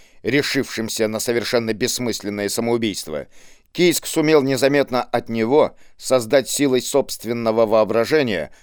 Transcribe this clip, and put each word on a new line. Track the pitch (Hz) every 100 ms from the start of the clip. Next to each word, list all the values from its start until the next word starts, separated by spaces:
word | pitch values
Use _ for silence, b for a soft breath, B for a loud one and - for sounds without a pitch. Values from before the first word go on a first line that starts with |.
| b b
решившимся | 104 135 - 139 117 - 113 - 110
на | 110
совершенно | - 117 104 123 113
бессмысленное | 107 123 - 123 104 104 104 101
самоубийство, | - 117 120 110 90 - 76 67 b b b b
Кийск | - 175 156 -
сумел | 165 156 156
незаметно | 135 131 135 143 135 127
от | - 120 -
него | 113 113 151 104 - b b
создать | - 131 110 139 -
силой | - 143 127
собственного | - 139 - - 107 120 113 110 110
воображения | 110 104 110 113 156 127 90 71 b